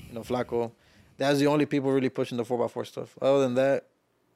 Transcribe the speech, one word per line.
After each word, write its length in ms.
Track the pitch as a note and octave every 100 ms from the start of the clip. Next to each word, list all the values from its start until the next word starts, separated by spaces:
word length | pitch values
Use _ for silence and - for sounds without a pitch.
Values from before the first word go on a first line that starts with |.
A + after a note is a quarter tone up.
| -
know, 80 | A#2
Flaco. 500 | A2+ B2 A#2 A#2+ A#2 - _ _ - -
That's 220 | C3+ C#3+
the 80 | C#3+
only 180 | D3+ D3
people 240 | C#3+ C3+
really 160 | C3+ B2+
pushing 280 | - B2 A#2+
the 80 | A2+
four 120 | A#2+
by 100 | A2+
four 180 | A#2 G#2+
stuff. 300 | B2+ A#2+ -
Other 200 | C3 C#3
than 120 | C3 B2
that, 300 | C3+ C3+ - _ _ _ _